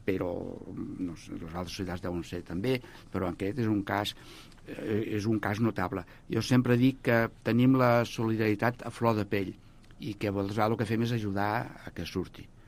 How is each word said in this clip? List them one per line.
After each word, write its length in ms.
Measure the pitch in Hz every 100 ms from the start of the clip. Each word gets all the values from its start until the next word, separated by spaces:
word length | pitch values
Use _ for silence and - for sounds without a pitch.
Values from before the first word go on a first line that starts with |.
| -
però, 240 | 92 90 90 90 90 90 92 95 -
no 160 | 92 78
sé, 160 | -
les 200 | - 82
altres 200 | 82 90 -
societats 260 | 92 87
deuen 220 | 90 87
ser 200 | 80 87
també, 380 | - 85 113 135 - - -
però 160 | 95 92
aquest 280 | 82 98 117
és 80 | 110
un 140 | 104
cas, 320 | 98 101 104 - - - - - -
eh, 360 | - - 107 110 107
és 80 | 101
un 140 | 110
cas 200 | 98 104
notable. 460 | 113 104 90 95 - - -
Jo 120 | 113
sempre 360 | 110 127 123 120
dic 240 | 127 131
que 280 | - 117 117 -
tenim 300 | - 113 127 131
la 300 | 123 120 113
solidaritat 800 | - 113 110 110 104 113 123 117
a 60 |
flor 240 | - 117 110
de 100 | 101
pell 280 | 104 95 - - - - -
i 140 | -
que 160 | 101 104
vosaltres 300 | 98 98 104 107
el 80 | 113
que 80 | 107
fem 160 | 113
és 100 | 117
ajudar 680 | 120 104 98 101 110 123 - -
a 60 |
que 140 | - 82
surti. 400 | 95 87 - - -